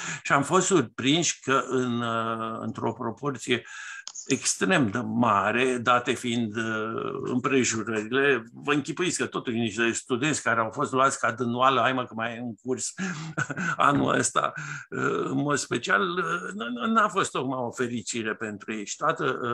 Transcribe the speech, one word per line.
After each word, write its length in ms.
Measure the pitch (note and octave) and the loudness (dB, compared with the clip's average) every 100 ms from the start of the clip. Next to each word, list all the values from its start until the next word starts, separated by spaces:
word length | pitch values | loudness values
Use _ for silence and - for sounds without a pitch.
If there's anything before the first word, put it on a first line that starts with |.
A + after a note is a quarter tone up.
| - D#3 | -10 -8
și 80 | - | 2
am 120 | D3+ | 4
fost 220 | C3+ F3+ F#3 | 6 4 6
surprinși 720 | F#3 A2+ - B2+ E3 D#3+ - | 4 4 0 2 4 2 -2
că 240 | - C3+ B2 | 0 0 2
în, 340 | B2+ B2+ A#2+ | 0 0 0
uh, 560 | A#2 A2+ A2+ A2+ A2+ A2+ | 0 -2 -2 -4 -6 -6
într-o 340 | A2+ A2+ A#2+ | -6 -4 -4
proporție 680 | A2+ A#2 A2 C#3+ B2+ - A#2+ - - - - - - - | -2 -6 -4 -6 -4 -2 -2 -2 -14 -14 -14 -14 -14 -4
extrem 640 | B2+ - - F#3+ F3+ A2+ | -2 0 0 2 4 4
de 100 | A#2 | 0
mare, 800 | G#2+ A2+ A#2+ G2+ G2 A#2 C3 B2 | -2 2 4 4 4 2 2 2
date 360 | A2+ A#2+ B2+ | 2 2 2
fiind, 420 | A#2 B2 A#2 A2+ A2 | -2 -2 -2 -2 -2
uh, 640 | A2+ A2 A2 A2+ G#2+ F#2 | -2 -2 -4 -4 -4 -4
împrejurările, 1200 | - B2 C3 C3+ A2+ A2+ G#2+ A2 G#2+ B2+ C#3 B2 A#2 | -2 -2 2 4 4 0 -2 -4 0 2 2 2 -2
vă 200 | C3 C#3 | -8 0
închipuiți 440 | D3 D3+ D3 F3+ - | 0 0 -2 -2 0
că 80 | A#2 | -2
totuși 320 | E3+ B2+ A#2 | -2 -2 -2
niște 340 | A2+ G#2 A#2 | -2 0 0
studenți 500 | G#2 - A#2+ D3+ C#3 | 0 -2 0 0 0
care 160 | A#2+ A2+ | 2 2
au 120 | A2 | 0
fost 200 | C#3+ C#3 | -2 0
luați 280 | C3 C3+ C3 | 4 4 2
ca 120 | A#2 | -2
dânoală, 500 | A2+ A#2+ A#2+ C3 B2+ | 0 -2 2 4 4
„Hai 120 | A#2+ | 4
mă 120 | C3 A#2+ | 2 -4
că 80 | |
mai 220 | A2+ A2+ A#2 | -6 -6 -6
e 60 | |
un 140 | B2 G#2+ | -8 -8
curs 380 | B2 B2 - - F#3 D3+ D#3+ D#3 | -4 -4 -4 -6 -6 -6 -8 -6
<laughs> 400 | - C#3 F3 - | -6 -4 -2 2
anul 360 | C#3 C#3 C3+ C3+ | 4 4 2 2
ăsta”, 360 | - - C#3+ - D3 D3 - | 0 0 -2 -4 -10 -10 -8
uh, 360 | C3 C3 C3+ - | -4 0 0 0
în 100 | C3+ | 0
mod 200 | C#3+ C#3+ | 0 0
special, 520 | - - - G3 F#3+ | 0 -2 0 2 2
uh, 440 | F3 E3 F3 F#3 | -2 -4 -4 -6
n-, 340 | G3 A#3 A#3+ A3+ | -8 -6 -4 0
n-, 40 | |
n-a 160 | A3+ G#3+ | 2 2
fost 240 | F#3 D3+ | 2 0
tocmai 280 | E3+ C3 C3 | -2 -2 -2
o 120 | A#2 | -4
fericire 640 | - A#2+ A#2 - A#2 A2 G2+ | -2 -2 -2 -4 -4 -2 -4
pentru 380 | A2 G#2 - | -6 -6 -6
ei. 120 | A2 G2+ | -6 -6
Și 100 | - | -2
toată, 440 | D3+ D#3+ C#3+ B2 A#2+ | -2 0 -2 -2 -2